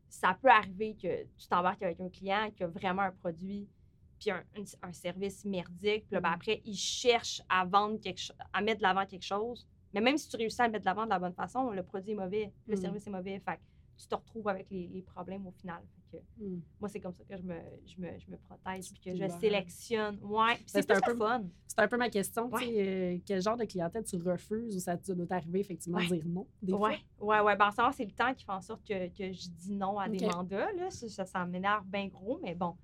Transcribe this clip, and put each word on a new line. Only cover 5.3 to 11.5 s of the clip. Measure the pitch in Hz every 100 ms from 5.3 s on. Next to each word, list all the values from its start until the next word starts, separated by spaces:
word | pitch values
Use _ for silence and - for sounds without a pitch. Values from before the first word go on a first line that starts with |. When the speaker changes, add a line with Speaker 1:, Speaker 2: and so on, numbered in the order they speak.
| 196
Speaker 1:
merdique. | 208 190 170 175 208 214 -
Puis |
là, | 185
ben, | 175
Speaker 2:
Mm. |
Speaker 1:
après, | 170 220 214
il | 233 196
cherche | - - 247 233 - - -
à | 185
vendre | 185 202 208 214
quelque | 190 175
cho-, | - - -
à | 190
mettre | 208 196
de |
l'avant | 202 190 190
quelque | 185
chose. | - 196 233 - - _ -
Mais | 208
même | 233 294
si | -
tu | 220
réussis | 226 -
à | 240
le |
mettre | 214
de | 196
l'avant | 190
de | 226
la | 190
bonne | 180
façon, | 180 175